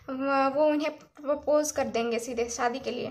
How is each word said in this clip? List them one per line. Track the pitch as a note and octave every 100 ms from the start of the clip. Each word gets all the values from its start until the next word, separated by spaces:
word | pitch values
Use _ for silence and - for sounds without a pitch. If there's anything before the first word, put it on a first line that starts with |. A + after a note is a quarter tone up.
| - C4 C#4 C#4 C4+ C#4
वो | D4+
उन्हें | D4+ D4+ D4+
प्रपोज | - - C#4+ C#4+ C#4+ D4+ D4+
कर | - A#3
देंगे | A3 A#3 A3+
सीधे | B3 A3+ A#3+
शादी | - A#3+ C4
के | A3+
लिए। | B3 -